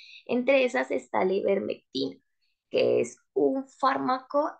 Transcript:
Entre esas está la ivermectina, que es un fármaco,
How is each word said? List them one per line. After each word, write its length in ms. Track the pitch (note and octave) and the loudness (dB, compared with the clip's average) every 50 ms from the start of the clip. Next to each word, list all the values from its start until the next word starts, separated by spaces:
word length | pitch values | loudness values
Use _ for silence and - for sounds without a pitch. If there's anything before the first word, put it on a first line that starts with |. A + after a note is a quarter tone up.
| - - - - - | -20 -20 -20 -18 -6
Entre 380 | - A3+ B3 B3 B3+ C#4 C4+ C4 | -4 -2 0 2 2 4 4 2
esas 280 | A#3+ A#3+ B3+ C4 - | 2 0 -2 -2 -2
está 320 | - B3 - - - G#3+ G3 | -4 -6 -6 -4 -2 0 0
la 80 | F#3+ | 0
ivermectina, 840 | F#3+ G3 - - G3 G3 G#3+ - - - _ _ - C3+ - - - - _ _ _ _ _ _ _ _ _ _ | 0 0 0 0 0 0 -2 -4 -6 -8 _ _ -6 -4 -4 -4 -6 -12 _ _ _ _ _ _ _ _ _ _
que 300 | - C3 B2 B2 B2 B2 | 0 2 2 4 2 2
es 180 | A#2+ A#2+ - - _ _ _ | 0 -2 -6 -14 _ _ _
un 320 | - - - C4+ C4+ C4+ | 0 2 2 0 -2 -6
fármaco, 840 | - - - C#4+ C4 C4+ C4+ C4+ C4 B3+ C4 C4 - - C#4+ D4+ - - | -10 -6 -2 -2 -2 0 0 -2 -2 -2 -4 -4 -2 -2 -2 0 -2 -4